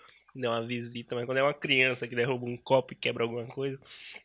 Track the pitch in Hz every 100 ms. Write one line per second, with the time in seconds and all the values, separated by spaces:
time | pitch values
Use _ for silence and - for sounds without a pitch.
0 | - _ _ 131 120 117 117 120 120 120
1 | 113 123 120 131 139 147 - 135 131 123
2 | 120 120 123 123 120 123 - 131 123 -
3 | 123 120 117 120 117 139 139 135 - -
4 | - -